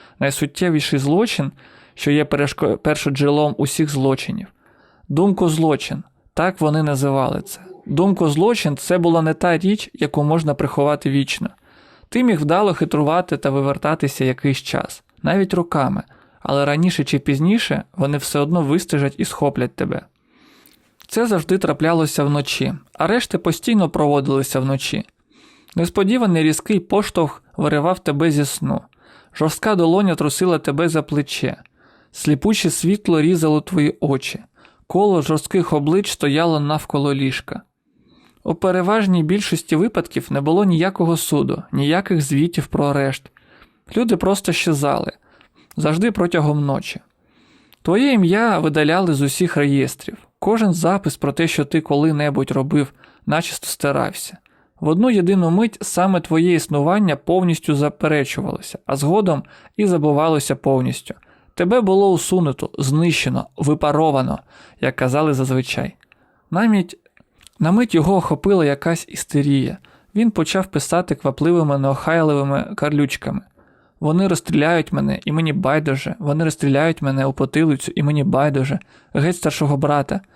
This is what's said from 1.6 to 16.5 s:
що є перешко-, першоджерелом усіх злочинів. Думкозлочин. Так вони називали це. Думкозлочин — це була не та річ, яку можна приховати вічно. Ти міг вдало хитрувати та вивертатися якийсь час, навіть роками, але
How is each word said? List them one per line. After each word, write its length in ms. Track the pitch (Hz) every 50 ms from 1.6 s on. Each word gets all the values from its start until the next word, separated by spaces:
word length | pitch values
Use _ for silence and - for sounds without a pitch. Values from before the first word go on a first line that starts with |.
| - - - - - _ _
що 180 | - - 143
є 120 | 147 147 151
перешко-, 540 | 147 - 139 143 139 - - 160 120 - -
першоджерелом 800 | - 151 151 147 - 165 139 131 143 143 147 147 151 147 - -
усіх 320 | - 131 - - 160 147
злочинів. 580 | 147 135 131 135 135 135 - - - - - - _ _ _ _ _ _ _ _ _ _ _ -
Думкозлочин. 920 | 139 147 180 202 190 196 190 170 156 156 160 160 147 131 - - - - - _ _ _ _ _ _
Так 280 | - 160 185 185 -
вони 220 | 160 151 151 160 156
називали 580 | 151 143 131 139 139 135 135 131 127 - -
це. 180 | - - - - - - - - -
Думкозлочин — 920 | - 143 143 180 202 190 190 175 156 143 151 180 220 240 208 - 165 143 -
це 200 | - - - 180
була 240 | 170 170 165 165
не 120 | 160 160 160
та 240 | - - 180 170 160
річ, 320 | 175 185 208 214 - - -
яку 300 | - 151 143 - 151 147
можна 300 | 147 160 170 160 151 143
приховати 560 | - - 131 - - 143 147 147 143 - 143
вічно. 400 | 135 139 139 135 - - - - - _ _ _ _ - - _ _ _ _ _
Ти 140 | - 240 254
міг 180 | 240 214 151
вдало 320 | 151 147 165 185 214 202 170
хитрувати 640 | - 165 151 - 147 151 143 160 180 180 - - 135
та 120 | - 139
вивертатися 760 | 135 139 139 139 139 135 - 151 156 156 - 139 - - 131
якийсь 320 | 131 127 131 - 143 139 -
час, 460 | - - - - - - - - _ _ _ _ -
навіть 300 | 147 165 196 196 185 -
роками, 500 | 175 170 170 - 151 135 127 - - - - _ _ _ _ _ _
але 260 | - -